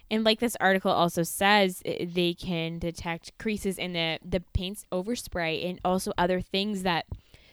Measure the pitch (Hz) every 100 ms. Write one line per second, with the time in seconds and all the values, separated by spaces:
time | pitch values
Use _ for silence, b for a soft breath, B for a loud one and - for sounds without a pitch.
0 | b 220 220 220 233 - 190 190 190 -
1 | 175 175 165 - 196 208 190 185 - -
2 | 175 175 175 175 185 165 165 170 170 170
3 | 175 165 - - 220 214 202 185 180 170
4 | 165 156 180 180 - - 185 214 - 185
5 | 196 240 - 180 165 160 180 180 180 185
6 | 214 185 175 185 - 196 202 196 185 160
7 | - b b b b